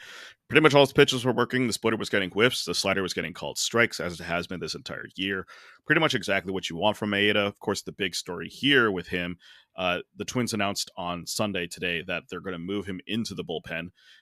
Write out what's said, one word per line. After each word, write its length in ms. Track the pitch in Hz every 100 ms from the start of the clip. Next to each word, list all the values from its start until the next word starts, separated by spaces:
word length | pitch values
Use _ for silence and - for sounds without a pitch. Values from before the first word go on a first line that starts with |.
| - - - - -
Pretty 140 | 151
much 120 | 156
all 100 | 143 135
his 80 |
pitches 320 | - 143 127 123
were 80 |
working. 340 | 117 120 127 123
The 60 |
splitter 240 | 98 113 110
was 120 | 98
getting 200 | 104 92
whiffs. 340 | 92 123 -
The 120 | - 87
slider 260 | 98 95
was 120 | 90
getting 200 | - 87
called 240 | - 73 -
strikes, 420 | - 117 117 -
as 200 | 85 85
it 20 |
has 240 | 82 85 87
been 140 | 90
this 140 | 80 80
entire 320 | - 57 - -
year. 300 | 95 95 87 - - - -
Pretty 140 | 156
much 140 | 156 120
exactly 380 | 92 98 92
what 160 | 95 -
you 80 | 82
want 180 | 104 101
from 140 | 104
Maeda. 240 | 101 104 104 101
Of 120 | -
course, 220 | - 98
the 100 | -
big 240 | - 95 -
story 320 | - 87 85
here 420 | - 135 139 113
with 180 | 90 85
him, 300 | 90 87 87 - - _ -
uh, 240 | 92 87 - 95
the 80 |
Twins 300 | 98 127 113
announced 380 | 107 101 101 - -
on 300 | 87 87 85
Sunday 420 | - 107 92 85
today 360 | - 90 85
that 260 | 92 85 -
they're 100 | 90
gonna 200 | 98 87
move 260 | 87 101 95
him 160 | 92 -
into 280 | 110 110
the 100 | 92
bullpen, 460 | 85 80 - 82 85 - _ -